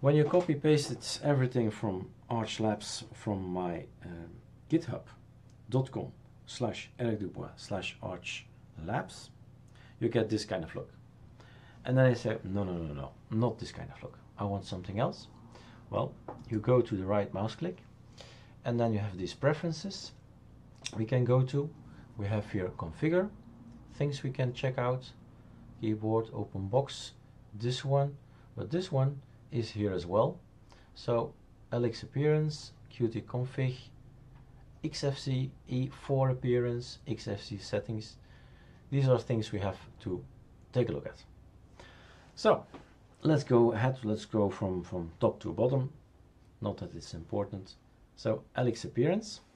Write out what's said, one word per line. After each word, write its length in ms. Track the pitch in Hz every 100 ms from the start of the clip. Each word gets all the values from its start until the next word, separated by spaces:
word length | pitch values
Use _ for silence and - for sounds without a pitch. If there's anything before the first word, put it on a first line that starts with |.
When 160 | 135 151
you 80 |
copy 320 | 147 180 180 143
pasted 420 | 156 151 143 120 - -
everything 480 | 147 143 127 127 113
from 400 | 107 110 92 92 - -
Arch 300 | 117 107 -
Labs 460 | 110 104 - - 113
from 340 | - - 101 92
my, 360 | 90 90 85 - -
uh, 220 | 90 85 85 - - - -
github 340 | 165 - - - - - - - - -
dot 240 | 127 131
com 180 | 113 - - - - -
slash 440 | - 117 - - -
Eric 220 | 120 107
Dubois 300 | 95 - -
slash 420 | - - 98 87 -
Arch 440 | 98 90 - - - - - -
Labs, 460 | 80 123 - - - - - - - - - -
you 80 | 117
get 200 | 120 107
this 160 | 107
kind 200 | - 95
of 100 | 82
look. 160 | - - - - - - - - - - -
And 120 | - 127
then 100 | 131
I 80 |
say, 240 | 117 113 -
"No, 220 | 98 95
no, 80 | 98
no, 200 | 87 82
no, 180 | 73 67 - -
not 300 | 110 117 -
this 100 | -
kind 180 | - -
of 80 | -
look. 160 | - - - -
I 60 |
want 220 | 104 98
something 340 | 92 95 90 98
else." 300 | 139 - - - - - - - -
Well, 220 | 101 - - - - -
you 100 | 110
go 220 | 107 127
to 160 | 117 101
the 100 | 95
right 260 | 104 101
mouse 220 | 92 107
click, 300 | - 170 - - - - - - - - -
and 160 | - 120
then 120 | 117
you 60 | 107
have 180 | 104 92
these 160 | 92
preferences 800 | - 135 147 170 160 196 - - - - - - - - - - 104
we 80 |
can 200 | 110 127
go 160 | 120 123
to. 280 | 131 143 147 - - - - -
We 80 | 101
have 240 | 107 101
here 180 | 101 90 -
configure, 540 | 85 80 156 175 208 - - - - - -
things 280 | - 143 135
we 80 | 135
can 220 | 131 127
check 240 | 123 135 127
out, 340 | 123 127 - - - - - - - -
keyboard, 480 | 110 107 107 113 113
open 340 | - 98 98 98
box, 440 | 120 139 - - - - - -
this 280 | 104 117 127
one, 320 | 135 139 139 143 - - - -
but 140 | 92
this 220 | 165 180
one 300 | 135 135 143 - - -
is 200 | 117 110
here 240 | 104 104
as 100 | 90
well. 340 | 85 98 131 180 - - - - -
So 380 | - - 120 117 - - - -
L 140 | 120 120
X 160 | 110
appearance, 680 | 107 135 151 151 156 151 - - -
Qt 320 | - 117 110
config, 500 | - 123 127 - 131 127 - - - - - - - - - -
X 180 | 156 -
F 140 | 143 135
C 340 | - 131 131 - -
E 200 | 127 131
four 400 | - - 139 131
appearance, 680 | 127 131 123 123 120 120 - -
X 200 | 107 -
F 140 | 101
C 160 | - 101
settings. 600 | - 101 - 110 107 - - - - - - - -
These 180 | 139 135
are 100 | 123
things 320 | - 113 107
we 100 | 104
have 180 | 98 92 - -
to 220 | - 90 - - - - -
take 160 | 127 120
a 20 |
look 140 | 73 -
at. 180 | - - - - - - - - - - - -
So 320 | - 220 - - - - - - -
let's 220 | - 151
go 280 | - 120 117
ahead, 240 | 107 127 127
let's 220 | 107 107 -
go 240 | 107 101
from, 320 | - 98 90
from 280 | 87 92 82 -
top 200 | 107 -
to 120 | -
bottom. 360 | 80 120 135 127 - - - - - - -
Not 160 | 107 95
that 160 | 87
it's 200 | 87 -
important. 600 | 87 82 104 101 98 92 - - - - -
So 260 | - 107 - -
L 120 | 123
X 160 | 113
appearance. 560 | - - 135 196 - - -